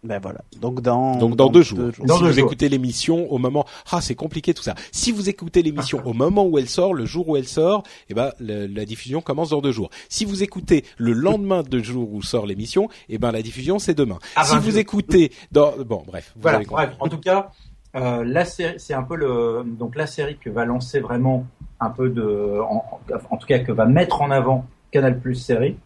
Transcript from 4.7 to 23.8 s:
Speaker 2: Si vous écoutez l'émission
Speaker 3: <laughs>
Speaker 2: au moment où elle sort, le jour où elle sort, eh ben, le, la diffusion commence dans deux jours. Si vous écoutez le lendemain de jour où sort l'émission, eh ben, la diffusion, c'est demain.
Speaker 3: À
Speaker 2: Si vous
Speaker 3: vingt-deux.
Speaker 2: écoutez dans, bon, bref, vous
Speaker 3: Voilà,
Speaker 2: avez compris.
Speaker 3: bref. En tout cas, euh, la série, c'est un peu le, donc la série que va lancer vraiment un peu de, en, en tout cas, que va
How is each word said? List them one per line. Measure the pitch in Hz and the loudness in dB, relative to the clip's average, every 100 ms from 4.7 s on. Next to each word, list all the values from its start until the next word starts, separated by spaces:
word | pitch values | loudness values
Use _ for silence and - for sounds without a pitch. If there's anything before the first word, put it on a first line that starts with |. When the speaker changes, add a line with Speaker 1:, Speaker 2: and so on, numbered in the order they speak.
| - - | -10 -10
Speaker 2:
Si | - - | -4 -2
vous | 214 196 | -2 -2
écoutez | 196 165 180 | -4 0 2
l'émission | 160 147 131 139 | 2 -2 -4 -4
Speaker 3:
<laughs> | 123 | -4
Speaker 2:
au | |
moment | 113 147 202 190 | 0 2 4 4
où | 151 | 2
elle | 127 | 0
sort, | - 185 170 | 0 0 0
le | 127 | -4
jour | 160 165 | -6 0
où | 147 | -2
elle | 127 | 0
sort, | - 160 208 - - _ | 0 2 2 -4 -20 _
eh | 104 | -4
ben, | 135 - | -4 -4
le, | 117 104 101 | -10 -8 -8
la | 101 107 | -8 -10
diffusion | 110 123 143 | -10 -6 -8
commence | 160 143 160 | -4 -4 -2
dans | 151 | 0
deux | 139 | 0
jours. | 113 98 - - | -2 -4 -10 -10
Si | - 214 | -6 -4
vous | 196 | -2
écoutez | 196 185 - 160 - - | -4 -4 2 2 2 -4
le | 117 | 0
lendemain | 117 165 214 196 185 | 2 2 0 0 -2
de | 139 127 | 0 -2
jour | 110 123 113 | -2 -6 -6
où | 104 | -8
sort | 95 120 104 | -4 -2 -2
l'émission, | 98 - 180 214 - - | -6 -2 0 0 -4 -10
eh | 110 | -4
ben, | 120 | -2
la | 113 | -2
diffusion, | 113 127 131 202 | -6 -8 -2 -2
c'est | 185 | 0
demain. | 156 127 87 - - | 0 0 -2 -4 0
Speaker 3:
À | |
Speaker 2:
Si | 143 - | 4 4
vous | |
Speaker 3:
vingt-deux. | 214 214 | 4 0
Speaker 2:
écoutez | 208 202 - 185 160 - - | 0 -2 4 4 4 0 2
dans, | 143 147 131 | 4 4 2
bon, | 123 104 78 | -6 -6 -6
bref, | 92 - 113 | -14 -14 -2
vous | |
Speaker 3:
Voilà, | 160 131 | 2 2
Speaker 2:
avez | 101 | 0
compris. | 107 131 | -2 -2
Speaker 3:
bref. | - | -2
En | 143 | -6
tout | 160 | -4
cas, | 180 190 196 _ - - _ 131 | 0 0 0 _ -20 -20 _ -6
euh, | 127 120 117 | -2 -2 0
la | 147 175 | 0 -2
série, | - 170 170 | -4 -6 -6
c'est | - 135 | -8 -6
un | |
peu | 127 165 | -6 -4
le, | 143 120 117 113 | -2 0 0 -2
donc | 120 113 117 131 | -6 -8 -8 -6
la | 151 | -8
série | - 143 147 | -4 -8 -8
que | 120 | -8
va | 110 117 | -4 -2
lancer | 123 123 143 | -4 -2 -4
vraiment | 110 123 131 127 127 _ - - | -2 0 0 0 -4 _ -20 -6
un | 117 | -6
peu | 123 131 | -2 -2
de, | 113 107 104 104 101 107 | 0 -2 -2 -2 -2 -2
en, | 107 - - - - - | -4 -6 -14 -8 -8 -6
en | 117 | -10
tout | - | 0
cas, | 127 | 0
que | 127 | 0
va | 107 | 2